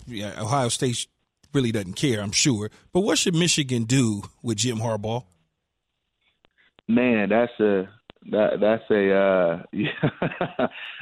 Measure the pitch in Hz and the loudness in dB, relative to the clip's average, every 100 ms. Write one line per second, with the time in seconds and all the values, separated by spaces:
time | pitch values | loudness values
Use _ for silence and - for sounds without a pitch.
0 | - 113 101 - 107 139 120 - 131 120 | -14 -10 -10 -8 -2 0 0 -2 -2 -4
1 | - _ _ _ _ 139 120 110 92 95 | -8 _ _ _ _ 0 0 -2 -6 -4
2 | 147 107 101 - 156 107 104 - _ 180 | -2 -2 -2 0 2 2 -2 -12 _ -2
3 | 214 302 262 160 175 - 135 123 113 135 | 0 0 2 2 2 0 0 -2 2 2
4 | 117 104 - _ 123 107 123 110 117 107 | 2 0 -8 _ -6 -2 -2 -2 -4 -4
5 | 107 120 - _ _ _ _ _ _ _ | -4 -6 -8 _ _ _ _ _ _ _
6 | _ _ _ _ _ _ _ _ - 117 | _ _ _ _ _ _ _ _ 0 2
7 | 123 110 101 110 120 - 107 98 95 - | 4 2 2 2 0 2 2 2 -2 -10
8 | - - - 101 - 90 104 110 - 107 | -20 -20 -4 0 2 2 2 2 2 2
9 | 98 98 98 92 85 85 - 98 107 - | 4 4 4 4 2 0 -6 -6 -6 -2
10 | - - 175 - 170 - - - - - | -4 -2 -6 -6 -8 -4 -6 -6 -18 -8